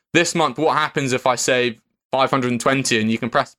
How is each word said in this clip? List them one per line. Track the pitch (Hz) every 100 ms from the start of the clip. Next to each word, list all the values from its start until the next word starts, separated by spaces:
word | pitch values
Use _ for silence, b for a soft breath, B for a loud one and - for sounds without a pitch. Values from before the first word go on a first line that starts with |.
| _
This | 160 170
month, | 175 147 123
what | 156 135
happens | 151 151 135
if | 127 135
I | 120
save | - 127 123 113 _ _ _
five | 131 131
hundred | 139 123
and | 120
twenty?" | 139 135 127 113
And | 110
you | 113
can | 117
press | 143 127